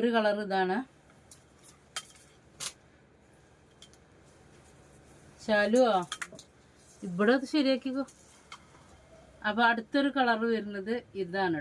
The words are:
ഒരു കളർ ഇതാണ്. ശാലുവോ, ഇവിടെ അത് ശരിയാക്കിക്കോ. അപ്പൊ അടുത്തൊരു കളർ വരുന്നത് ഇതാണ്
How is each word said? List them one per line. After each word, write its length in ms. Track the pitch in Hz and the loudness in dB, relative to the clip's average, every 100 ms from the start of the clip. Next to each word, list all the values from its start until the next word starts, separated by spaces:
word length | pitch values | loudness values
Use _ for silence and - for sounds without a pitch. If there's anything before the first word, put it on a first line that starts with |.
ഒരു 100 | 233 | 2
കളർ 240 | 233 214 208 208 | 2 2 0 -2
ഇതാണ്. 300 | 190 185 202 262 - _ - - - _ _ - - _ - - - - - - - - - _ _ _ _ _ _ _ _ _ _ - - _ _ - - - - - - - - - - - - - | -2 0 -2 -6 -14 _ -20 -20 -20 _ _ -20 -20 _ -16 -16 -20 -20 -20 -20 -14 -14 -14 _ _ _ _ _ _ _ _ _ _ -20 -20 _ _ -20 -20 -20 -20 -20 -20 -20 -20 -20 -20 -20 -12 0
ശാലുവോ, 460 | 208 208 240 247 190 170 - - - - _ _ _ - - 196 | 2 4 4 4 4 -2 -8 -12 -14 -20 _ _ _ -20 -14 -8
ഇവിടെ 260 | 175 214 262 | 0 2 2
അത് 80 | 269 | 0
ശരിയാക്കിക്കോ. 500 | 311 269 262 269 262 269 - - - - - - - - - - - - - 214 | 0 0 0 -4 -8 -8 -14 -20 -20 -20 -20 -20 -20 -20 -20 -20 -20 -20 -8 -4
അപ്പൊ 140 | 208 233 | 2 2
അടുത്തൊരു 400 | 233 220 285 277 277 | 2 0 0 0 2
കളർ 240 | 247 226 226 | 2 2 0
വരുന്നത് 400 | 220 208 202 196 240 - 190 | -2 -4 -8 -6 -6 -6 -8
ഇതാണ് 360 | 175 190 185 156 | -6 -2 0 -2